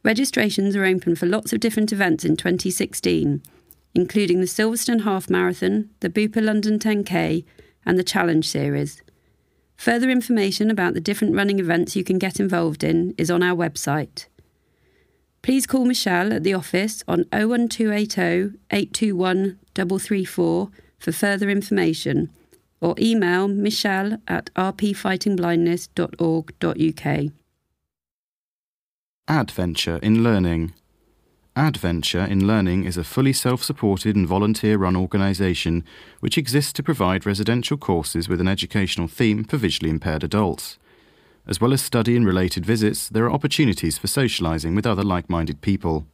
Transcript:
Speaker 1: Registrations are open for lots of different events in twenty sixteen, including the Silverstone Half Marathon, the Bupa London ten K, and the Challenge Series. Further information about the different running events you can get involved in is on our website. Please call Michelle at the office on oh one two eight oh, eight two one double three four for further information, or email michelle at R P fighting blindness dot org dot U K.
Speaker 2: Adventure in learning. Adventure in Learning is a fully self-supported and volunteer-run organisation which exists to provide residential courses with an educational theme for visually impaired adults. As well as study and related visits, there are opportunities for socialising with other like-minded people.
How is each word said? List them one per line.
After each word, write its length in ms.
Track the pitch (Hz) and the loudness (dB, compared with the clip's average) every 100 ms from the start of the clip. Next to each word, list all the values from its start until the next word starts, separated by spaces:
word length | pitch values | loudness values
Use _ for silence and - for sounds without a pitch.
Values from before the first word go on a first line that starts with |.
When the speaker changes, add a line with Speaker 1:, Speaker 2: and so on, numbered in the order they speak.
Speaker 1:
Registrations 720 | 220 220 277 - 214 208 196 202 | 2 2 0 2 0 2 0 2
are 80 | |
open 320 | 190 185 - 170 | 2 2 0 0
for 100 | 175 | 0
lots 280 | 214 - | 0 -2
of 40 | 220 | -2
different 320 | 226 220 214 | 0 0 0
events 320 | 202 185 160 | 0 0 0
in 140 | 165 160 | 0 0
twenty 340 | 180 180 190 | 0 0 -2
sixteen, 720 | 180 196 - 180 165 147 143 - _ _ - _ | -2 -4 -2 0 2 0 -2 -6 _ _ -20 _
including 460 | 175 180 214 196 180 | 0 2 2 2 2
the 60 | 185 | 0
Silverstone 580 | - 220 233 - 233 | 0 0 0 0 0
Half 260 | 208 190 - | 2 -2 0
Marathon, 580 | 185 180 180 190 208 208 _ | 0 0 0 0 0 -4 _
the 100 | 185 | -4
Bupa 320 | 208 214 226 | 0 0 0
London 360 | 214 214 208 214 | 0 0 0 0
ten 240 | 220 208 | 0 0
K, 420 | 202 175 160 160 - - - _ - | 0 -2 0 -2 -4 -20 -20 _ 0
and 120 | 185 | 0
the 60 | |
Challenge 420 | 180 196 175 160 160 | 2 0 2 2 0
Series. 560 | 143 143 143 147 - _ _ _ _ _ _ _ _ | -2 -2 -2 -4 -10 _ _ _ _ _ _ _ _
Further 320 | - 233 262 | 0 2 2
information 600 | 254 226 226 196 - 214 | 0 2 2 2 2 0
about 220 | 208 175 | 2 0
the 80 | 175 | 0
different 340 | 165 202 214 | -4 0 0
running 240 | 180 202 196 | 2 2 0
events 380 | 175 170 170 196 | 2 0 0 -2
you 80 | |
can 140 | 180 185 | 0 0
get 200 | 190 - | 0 -2
involved 460 | 196 175 165 151 | 0 2 0 0
in 300 | 156 165 180 - | 0 2 0 -2
is 140 | 165 | 0
on 120 | 175 | 2
our 140 | 175 175 | 2 0
website. 720 | 170 143 - 151 139 - - _ _ _ _ _ _ _ _ _ _ _ | -2 -4 -2 -2 -4 -12 -20 _ _ _ _ _ _ _ _ _ _ _
Please 240 | - 262 247 | 0 0 2
call 180 | 262 | 2
Michelle 480 | 247 247 202 175 196 | 2 0 2 2 2
at 100 | 220 | 0
the 100 | 165 | 0
office 480 | 190 - 180 214 214 - | -2 -2 -2 -2 -6 -2
on 160 | 170 175 | -2 0
oh 160 | 208 214 | 0 0
one 200 | 240 233 | 0 0
two 220 | - 220 | 0 0
eight 280 | 208 214 - | 0 -2 0
oh, 340 | 175 175 202 208 _ | 0 0 -2 -8 _
eight 220 | 202 208 | -2 -2
two 240 | - 220 180 | -2 0 0
one 420 | 185 185 196 185 _ | 0 2 0 -4 _
double 240 | - 180 190 | -4 -2 -2
three 260 | - 202 | 0 -2
four 460 | 185 - 170 170 202 - _ _ | -2 0 0 0 -2 -10 _ _
for 140 | - | -6
further 380 | 160 202 196 202 | 0 0 2 0
information, 800 | 202 202 202 165 165 - 139 160 _ _ _ _ _ | 0 0 2 2 0 -2 -2 -2 _ _ _ _ _
or 140 | 170 - | -2 0
email 480 | 226 226 180 180 196 | 2 2 2 2 0
michelle 680 | 202 202 208 208 190 196 214 - | 0 0 0 -2 0 -2 -6 -4
at 220 | 170 - - | -6 -4 -4
R 160 | 190 | -4
P 220 | 190 208 | -2 -2
fighting 420 | 196 196 185 214 190 | -2 -2 -2 0 0
blindness 500 | 175 170 170 175 - | 2 2 2 0 -4
dot 260 | - 170 - | -4 -4 0
org 340 | 165 160 156 - | 0 0 -4 -4
dot 200 | 170 - | -4 0
U 160 | 160 | -2
K. 360 | 156 147 147 147 - _ _ _ _ _ _ _ _ _ _ _ _ _ _ _ _ _ _ - | 0 -2 0 -2 -6 _ _ _ _ _ _ _ _ _ _ _ _ _ _ _ _ _ _ -2
Speaker 2:
Adventure 680 | 156 107 - 90 80 - 82 | 0 0 -2 -4 -2 -4 -2
in 220 | 107 113 | 2 4
learning. 480 | 117 104 87 82 82 - _ _ _ _ _ _ _ - | 4 4 2 0 -2 -8 _ _ _ _ _ _ _ 0
Adventure 680 | 151 143 90 85 73 87 | 0 0 -2 -2 -2 -2
in 240 | 98 98 98 | 0 2 4
Learning 380 | 110 92 92 | 4 2 0
is 140 | 92 87 | -2 -4
a 60 | |
fully 280 | 85 - 135 | -4 0 2
self-supported 840 | 131 127 123 - - 107 98 107 | 2 0 -2 -4 -2 0 2 2
and 120 | 101 85 | 2 2
volunteer-run 680 | 95 104 107 107 107 92 | 2 2 2 2 2 2
organisation 880 | 92 92 101 98 92 95 85 85 85 - - - - | 0 0 0 0 0 0 0 -2 -2 -4 -20 -20 -6
which 160 | - - | -2 -2
exists 360 | 123 139 143 | 0 0 0
to 80 | - | -4
provide 420 | 143 143 92 95 | -4 0 2 2
residential 540 | 104 98 107 120 117 143 | 0 0 0 0 -2 -4
courses 500 | - 87 82 85 85 | 0 0 0 -4 -2
with 140 | 87 | 0
an 60 | 90 | 0
educational 600 | 95 87 107 95 - 85 | 0 -2 -2 -2 -2 -4
theme 340 | - 117 107 | 0 2 2
for 140 | 107 151 | -2 -2
visually 320 | 107 - 80 | -2 -2 -2
impaired 340 | 80 87 78 | -2 -2 -4
adults. 560 | 73 104 98 69 - - _ _ _ _ _ _ - | -2 0 0 -2 -10 -16 _ _ _ _ _ _ -8
As 120 | 98 | 0
well 140 | 120 | 2
as 80 | 131 | 0
study 340 | - 117 113 | 0 0 2
and 120 | 120 107 | 2 4
related 400 | 92 92 - 87 | 2 0 -2 -2
visits, 420 | 113 107 - - | 2 2 0 -4
there 160 | 110 | 0
are 80 | 117 | 0
opportunities 640 | 139 147 - 139 92 82 - | 0 -2 2 2 2 -2 -4
for 100 | 95 | -4
socialising 720 | - 127 - 82 80 80 98 | 0 0 0 -2 -2 0 0
with 100 | 113 | 0
other 160 | 98 | 0
like-minded 600 | 101 90 - 85 80 76 | 0 -2 -2 -2 -2 -4
people. 440 | - 98 85 78 76 | -2 -2 0 -4 -6